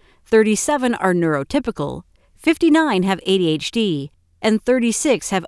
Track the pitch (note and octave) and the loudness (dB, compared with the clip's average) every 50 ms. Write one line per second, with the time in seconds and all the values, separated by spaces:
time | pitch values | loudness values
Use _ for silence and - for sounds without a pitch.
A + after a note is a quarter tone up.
0 | _ _ _ _ _ - - A3 A3 G#3+ G#3+ G3+ - - D4 C#4+ B3+ B3 A#3+ - | _ _ _ _ _ 2 4 4 4 4 2 0 0 -2 -2 0 0 -2 -2 0
1 | - F#3+ F3+ F3 E3+ E3 D3+ C#3+ C#3 - - D4 B3+ - G#3+ - D3 C#3+ B2+ C3 | 0 0 0 2 0 0 0 -2 -2 -2 -4 -4 -2 -4 -6 -6 -6 -8 -8 -10
2 | - _ _ _ _ _ _ - - D4+ E4 - - E4 D4 D#4+ D#4+ D4+ C#4 F#3 | -14 _ _ _ _ _ _ -6 -2 -2 0 2 2 4 4 4 2 2 0 0
3 | F#3 G3 F#3+ E3+ - - F#3+ G3 F3+ D#3+ D#3 D3+ - - - A#3 A3 G3+ E3 C#3+ | 0 0 -2 -2 -2 -2 0 0 0 0 -2 -2 -4 -6 -4 -2 -2 0 -2 -4
4 | C#3 C#3 _ _ _ _ _ _ - A3 G#3+ G#3+ - - B3 B3+ A#3 A#3 G#3+ - | -6 -8 _ _ _ _ _ _ -2 0 0 0 0 0 0 0 0 0 -2 0
5 | - D#4 B3+ D#3 - - G3+ F#3+ E3 | 0 0 0 0 -2 -4 -4 -4 -4